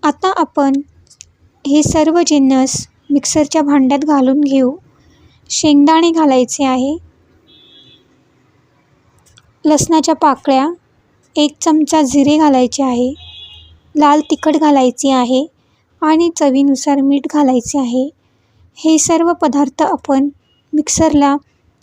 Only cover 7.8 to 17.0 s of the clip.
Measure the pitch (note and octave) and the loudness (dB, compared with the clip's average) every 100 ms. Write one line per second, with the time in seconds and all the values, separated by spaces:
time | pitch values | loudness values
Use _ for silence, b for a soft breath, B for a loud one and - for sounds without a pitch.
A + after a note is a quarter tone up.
7.8 | _ _ _ _ _ _ _ _ _ _ | _ _ _ _ _ _ _ _ _ _
8.8 | _ _ _ _ _ _ _ _ D#4 D4+ | _ _ _ _ _ _ _ _ 0 0
9.8 | - E4 D#4 D#4 D#4 C#4 - C4 C#4+ F4 | 2 0 0 0 0 0 -2 -2 -2 -6
10.8 | _ _ _ _ _ - D4 D4+ - D#4 | _ _ _ _ _ -2 -2 -2 -2 0
11.8 | D4+ D#4+ C#4 C#4+ C#4 D4+ D4+ C4 B3+ - | 0 0 0 2 2 2 2 2 0 -2
12.8 | C4+ A#3+ B3 C#4+ - - - - - _ | -4 -2 -4 -6 -18 -20 -20 -20 -20 _
13.8 | _ D4+ D4 D4+ D4+ D#4 D#4+ D4+ D4+ C#4 | _ 0 2 2 0 -4 0 0 2 2
14.8 | B3+ B3 C#4 C4 B3 B3+ D#4 _ _ _ | 0 0 -2 0 0 -2 -4 _ _ _
15.8 | _ _ D#4 D#4+ E4+ E4 C#4+ C4 C#4 C4+ | _ _ -2 0 0 0 0 2 0 0
16.8 | D4+ C#4+ | -2 0